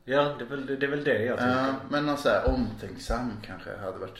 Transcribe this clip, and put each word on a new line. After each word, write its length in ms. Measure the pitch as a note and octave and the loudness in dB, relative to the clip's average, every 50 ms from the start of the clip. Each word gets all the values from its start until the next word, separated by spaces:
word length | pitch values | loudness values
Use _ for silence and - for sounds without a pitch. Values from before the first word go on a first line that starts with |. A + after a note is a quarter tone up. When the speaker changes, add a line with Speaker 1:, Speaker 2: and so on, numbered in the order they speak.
| - | -4
Speaker 1:
ja, 300 | B2 C3 C#3+ C#3+ C#3+ - - | 2 4 4 4 4 0 -4
det 60 | A#2+ | -8
är 40 | A#2 | -8
väl, 180 | C#3+ C#3 C3 | -6 -8 -4
det 200 | C3+ C3+ C3 C#3 | -4 -2 0 0
är 40 | C#3 | 0
väl 140 | D3 D3 C#3+ | 0 0 2
det 180 | C#3+ A#2+ G#2+ A2 | 2 2 2 2
jag 140 | B2 A2 A#2 | 0 0 2
tänker. 180 | B2 B2 B2+ | 2 4 4
Speaker 2:
Ja, 180 | C3 C3 C3+ C3+ C3+ - - | 4 2 0 0 -2 -4 -2
men 160 | C#3+ D3 D3 | -2 0 2
någon 100 | D3 C#3+ C#3 | 0 0 2
så 100 | - B2+ | 4 4
här 200 | G#2 G2 - C3 | 4 6 6 4
omtänksam 840 | C3 B2+ A#2 G#2 G#2 - G#2+ G2 - - - - A2+ A#2+ B2 A#2+ G#2 G#2 - | 4 4 0 -2 -2 -8 -10 -10 -10 -10 -4 -2 -2 -2 -2 -4 -6 -6 -10
kanske 340 | - F#2+ F2+ - - F#2+ | -12 -12 -12 -10 -10 -10
hade 220 | - G2 F#2 F#2 F#2 | -8 -6 -8 -6 -6
varit 180 | F#2 F#2 - | -10 -10 -10